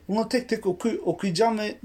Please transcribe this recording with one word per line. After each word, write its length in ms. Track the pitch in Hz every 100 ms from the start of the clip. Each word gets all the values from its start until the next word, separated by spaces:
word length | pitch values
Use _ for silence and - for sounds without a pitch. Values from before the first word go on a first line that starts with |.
| -
Buna 220 | 214 220
tek 200 | 254 247
tek 160 | 220 196
oku-, 360 | 185 233 - 180
okuyacağım 520 | - 196 165 226 214
ve 160 | 214 -